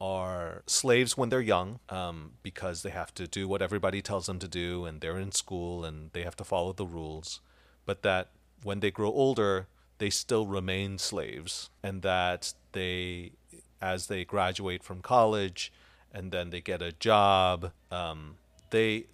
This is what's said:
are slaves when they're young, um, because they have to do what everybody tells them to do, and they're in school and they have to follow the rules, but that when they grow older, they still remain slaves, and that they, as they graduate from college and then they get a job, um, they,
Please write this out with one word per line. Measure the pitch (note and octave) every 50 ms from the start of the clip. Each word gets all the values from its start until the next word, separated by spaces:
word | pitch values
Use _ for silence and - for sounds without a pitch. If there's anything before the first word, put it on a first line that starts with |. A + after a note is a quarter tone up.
are | F#2+ F#2+ F#2+ F#2+ F#2 F#2 F#2 F2 E2+ E2 E2+ F2 -
slaves | - - - - B2+ A#2+ B2 B2+ A#2 -
when | C3+ B2 A#2
they're | C3 C3
young, | A#2 G#2+ G2 F2 F2+ G2 A#2 A#2+ - -
um, | F#2+ F#2 F2+ F2 E2+ D#2+ D2+ D#2 - _ -
because | G2 - - G2+ F2+ E2+ D#2+
they | - F#2+
have | - F2+ D#2 - -
to | - F2+
do | E2 - G2 G2
what | F#2 G2 G2
everybody | F#2+ F2+ G#2 G2 F#2+ F#2+ F#2+ G2
tells | F#2+ - G2+ F#2+ -
them | - F#2 F2+
to | G2
do, | E2+ F2+ F2+ F2 F2 F2+ F2+ F2
and | E2 D#2 D2+
they're | D#2+ D#2+ E2+ F#2+
in | G2 G2
school | - - - - F#2+ F2 F2 F2 F2 E2+ E2+
and | D#2+ D#2 D#2 D#2 D#2 -
they | E2+ E2+
have | F2 -
to | - -
follow | - G2+ F2+ E2+ F#2+ F#2
the | - G2
rules, | E2+ E2+ E2 D#2+ D#2 D#2 D#2+ E2 - - - - _ _ _ _ _ _ _ _
but | - G2 -
that | - G2+ F#2 F#2 F#2 - _ _ _ _ _ _ A2+
when | G2+ G2 G2+
they | G#2+ G2+
grow | - - G#2 G#2
older, | A#2 C#3 C3+ C3+ B2+ A2+ G#2 G2 F#2+ F#2 F#2+ - _ _ _ _ _ -
they | G#2+ G2+
still | - - - - B2 A2 G#2+
remain | G2 G2 F#2+ F#2 F#2+ F#2 F#2+ G2+ G2 G2
slaves, | F#2 - - G#3 F3 C2 G#1+ G#1+ C#2+ E2 F#2 - - - - _ _ -
and | G2 F#2+ F#2
that | F2+ F#2+ F#2 F#2 F2+ F2+ F2+ F2 - - - - _ _
they, | - G2 F#2 F2+ F2+ F2+ F2+ F2+ F2+ F2 F2 E2 - _ _ _ - - - _ _ _
as | G2 F#2 F#2 F#2 -
they | - G#2 F#2 F2+
graduate | - G#2 G2+ F#2 F#2 F2+ G2 G2 F#2 F2+ F2 -
from | - F#2 F#2
college | - - B2+ B2 A2+ A2 G#2+ G#2 G2 F#2 F2+ - - - - _ - - _ _ _ _
and | - G2 F#2 F#2
then | F#2+ F2+ F2 F2
they | E2+ F2
get | - G2+ F#2 E2+
a | F2 E2+ D#2+
job, | - - A2+ G#2+ G#2 G2+ G2 G2 F#2+ F#2 F2+ F#2 E2+ F2+ E2+ - _ _ _
um, | F2+ F2+ E2+ E2 D#2 D#2 D2+ D2+ - - _ _ _ - - _
they, | A2+ A2 A2+ A2 G#2+ A2 - -